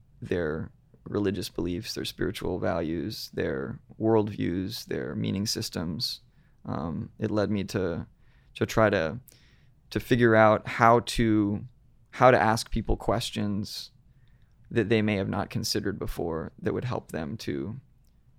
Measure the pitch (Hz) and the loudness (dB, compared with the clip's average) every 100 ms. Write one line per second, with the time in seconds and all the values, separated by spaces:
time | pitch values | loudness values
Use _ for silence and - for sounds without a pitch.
0 | _ - 113 92 78 80 95 - _ _ | _ -18 -4 -2 -2 -4 -8 -14 _ _
1 | - 107 101 98 - - 87 90 113 - | -6 -2 -2 -2 -6 -6 -4 -4 -6 -8
2 | - - 87 - 87 90 101 85 80 82 | -8 -4 -4 -4 -6 -4 -2 -2 -2 -4
3 | 87 - - - 87 67 67 - - - | -6 -8 -8 -6 -4 -4 -6 -10 -16 -4
4 | 110 113 104 101 101 90 95 117 - 78 | 2 2 2 -2 -4 -2 -4 -8 -8 -6
5 | 62 107 107 98 101 - - - 85 78 | -6 -4 -2 -2 -2 -4 -6 -6 -6 -4
6 | - - - _ _ _ - - 78 - | -6 -8 -16 _ _ _ -8 -6 -6 -6
7 | - - 107 104 98 104 92 104 90 78 | -8 -6 -2 0 0 -2 -2 -2 -2 -4
8 | - _ - _ - - - - 107 98 | -8 _ -20 _ -20 -4 0 4 4 4
9 | 78 117 - - - _ _ _ _ 107 | 0 -4 -12 -20 -20 _ _ _ _ -6
10 | - 120 120 110 107 107 - - 117 120 | 2 4 6 8 8 6 0 4 6 6
11 | - - 113 107 101 104 127 - _ _ | 4 0 4 4 2 -2 -8 -18 _ _
12 | _ - 127 123 110 113 - 113 - 107 | _ 6 8 8 4 0 -2 -4 -2 -2
13 | - 107 - 113 104 101 101 - - _ | 0 -2 -2 -4 -4 -4 -6 -10 -14 _
14 | _ _ - - _ _ - 117 110 110 | _ _ -20 -20 _ _ -4 0 2 2
15 | 107 101 101 101 - - - 107 101 90 | 2 0 0 -2 -4 -4 -4 -2 -2 -4
16 | - - 85 80 - - - 98 123 - | -6 -4 -4 -4 -6 -6 -4 -2 -4 -6
17 | - 80 76 - - 71 82 127 - _ | -6 -8 -8 -8 -6 -6 -6 -10 -16 _
18 | _ _ _ | _ _ _